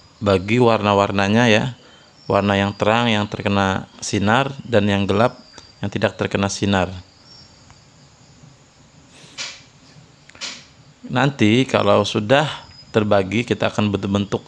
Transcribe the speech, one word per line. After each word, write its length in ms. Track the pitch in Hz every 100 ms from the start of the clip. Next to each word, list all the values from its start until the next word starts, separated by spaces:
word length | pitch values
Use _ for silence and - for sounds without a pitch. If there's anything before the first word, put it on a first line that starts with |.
| - -
bagi 360 | 101 95 95 120
warna-warnanya 920 | 120 110 104 101 101 98 98 110 120
ya. 240 | 107 127 120 - - _ _ -
Warna 240 | 101 101 98
yang 160 | 98 98
terang 360 | 104 113 120
yang 160 | 107 104
terkena 640 | - 101 101 98 95 - -
sinar 560 | - 104 101 120 135 139
dan 240 | - 113 101
yang 160 | 98
gelap 320 | 98 98 123 - - - - -
yang 80 | 101
tidak 240 | - 104
terkena 320 | - 101 101 98
sinar. 480 | - 101 98 90 92 - _ - - - - - - _ _ - _ - - - - _ _ - _ _ - - - - - - _ - - - _ _ - - - - - - _ -
Nanti 560 | 127 139 139 107 117 131
kalau 400 | 104 101 104 101
sudah 400 | 107 104 135 147 - - - -
terbagi, 480 | 113 104 104 95 104
kita 320 | 120 101 110
akan 160 | - 107
bentuk-bentuk 560 | 98 98 98 101 -